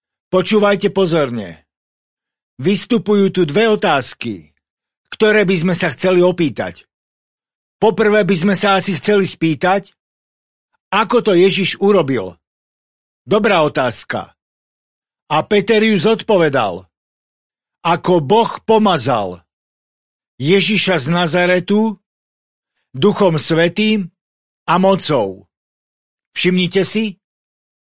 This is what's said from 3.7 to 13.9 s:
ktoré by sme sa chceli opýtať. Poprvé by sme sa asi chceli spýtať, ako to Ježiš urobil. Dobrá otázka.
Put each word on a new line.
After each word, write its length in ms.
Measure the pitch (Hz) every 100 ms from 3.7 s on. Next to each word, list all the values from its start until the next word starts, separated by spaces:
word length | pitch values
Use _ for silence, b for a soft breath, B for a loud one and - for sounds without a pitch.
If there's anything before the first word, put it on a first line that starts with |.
| 208 196 143 - - 120 98 78 _ _ _ _ _ _
ktoré 320 | - 214 220 190
by 80 |
sme 220 | 185 175 175
sa 160 | 175
chceli 320 | - 185 180 180
opýtať. 640 | 180 156 107 92 - _ _ _ _ _ _ _ _ _ _
Poprvé 480 | 214 185 208 208 185
by 100 | 185
sme 200 | 196 185
sa 240 | 208 196
asi 160 | 180 170
chceli 320 | - 208 185
spýtať, 640 | - 165 147 180 196 - _ _ _ _ _ _ _ _ _ _
ako 320 | 202 226 240
to 160 | 220 175
Ježiš 400 | 190 185 180 -
urobil. 640 | 202 196 139 123 92 87 _ _ _ _ _ _ _ _
Dobrá 400 | - 208 214 185
otázka. 720 | 151 - 127